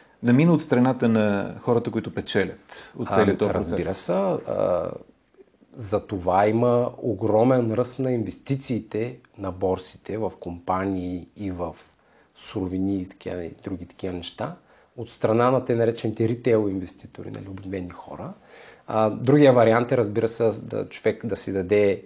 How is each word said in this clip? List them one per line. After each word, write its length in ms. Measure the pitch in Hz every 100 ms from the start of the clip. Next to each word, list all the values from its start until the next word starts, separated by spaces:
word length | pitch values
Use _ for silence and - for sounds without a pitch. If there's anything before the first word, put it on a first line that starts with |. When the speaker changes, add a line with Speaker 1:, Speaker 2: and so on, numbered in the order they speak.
| _ _
Speaker 1:
да 100 | 117
мине 180 | 123 165
от 100 | 160
страната 480 | - 123 127 127 120
на 480 | 113 107 101 98 -
хората, 300 | - 117 117
които 240 | 113 107
печелят 800 | - - 104 90 - - - - -
от 100 | 113
Speaker 2:
А, 40 |
Speaker 1:
целия 240 | 104 101 95
този 160 | 104
Speaker 2:
разбира 220 | 92 - 95
Speaker 1:
процес? 200 | 85 95
Speaker 2:
се, 140 | -
а, 800 | 180 196 160 - 101 98 90 82 - - _ _ - _ _ _
за 320 | - 104 101 -
това 400 | 98 87 90 104
има 440 | 113 123 120 123 -
огромен 760 | 127 98 110 107 120 131 117
ръст 240 | 110 120 -
на 140 | 131
инвестициите 1040 | 123 98 - - 139 - 113 - 107 120 127 _ -
на 140 | 95
борсите 640 | 90 98 92 - - - 104
в 140 | 101 -
компании 880 | 90 87 - 92 95 95 90 90 78 -
и 140 | 101
в 260 | 90 85 - - _ _ _ _ -
суровини 640 | - 107 92 92 95 98
и 80 | 92
такива, 360 | - 92 90
и 100 | 82 -
други 220 | - 90 87
такива 260 | - 95
неща 420 | 90 85 - 123 180 _ _ _ -
от 140 | 113
страна 400 | - 135 120 123
на 140 | 127
те 100 | 127
наречените 540 | 117 113 117 117 104 113
ритейл 400 | 120 123 110 104
инвеститори, 600 | 95 90 - - - 98
нали, 180 | 104 98
обикновени 420 | 95 95 95 90
хора. 420 | - - 73 123 196 - - - - -
А, 240 | 110 110
другия 420 | 110 120 147 143
вариант 400 | 123 113 113 120
е, 40 | 123
разбира 320 | 107 104 113
се, 220 | - 113 110
да, 260 | - 107 95
човек 380 | - 110 107 117
да 100 | 98
си 160 | -
даде 500 | 98 90 104 101 92